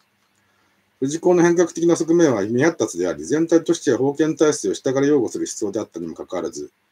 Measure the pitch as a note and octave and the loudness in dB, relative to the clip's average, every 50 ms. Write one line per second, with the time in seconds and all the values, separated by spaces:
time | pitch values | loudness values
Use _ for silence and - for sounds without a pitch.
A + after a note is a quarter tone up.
0 | _ _ _ _ _ _ _ _ _ _ _ _ _ _ _ _ _ _ _ _ | _ _ _ _ _ _ _ _ _ _ _ _ _ _ _ _ _ _ _ _
1 | C3+ C#3 D3+ E3 - F3 F3+ F3 E3+ F3 E3+ F3 F3 - - E3 E3+ E3+ E3 D#3+ | -6 -6 -6 -2 0 2 4 4 4 4 4 2 2 0 -2 0 2 2 2 2
2 | E3 D#3 E3 F3 E3 C#3+ A#2+ G2+ F#2+ G#2+ A#2+ B2 D3 E3+ - - A2 - - E2+ | 2 2 4 4 4 4 4 2 0 -2 0 2 2 0 2 0 -4 -4 -2 -4
3 | F2+ F2+ D#2 D2 D#2 G#2+ C#3 D#3 E3 E3 E3+ D#3+ D#3+ - E3+ - - D3 A#2 A2+ | -4 -4 -4 -6 -4 -4 -2 -2 2 2 2 2 2 0 -2 -2 0 0 0 2
4 | C3 C#3+ C#3 D#3 D#3 D#3 D#3 - D#3+ D3+ C#3 - - F#2+ E2 - - C#3 B2+ C#3 | 0 -2 0 0 -2 -2 0 2 2 0 2 0 -4 -4 -4 -4 -4 -2 0 0
5 | C#3 C#3+ D3+ C#3 G#2+ F2+ - E2+ E2 - - - A2 G2+ G2 A2 G#2 - _ E2+ | 2 2 2 2 0 -2 -4 -6 -8 -8 -6 -6 -8 -6 -4 -6 -8 -8 _ -12
6 | F2 D#2+ D2 - D2+ - F#2 F2 D#2+ D#2 - D2 D2 - _ _ _ _ | -10 -10 -10 -12 -12 -10 -8 -8 -8 -8 -10 -12 -14 -16 _ _ _ _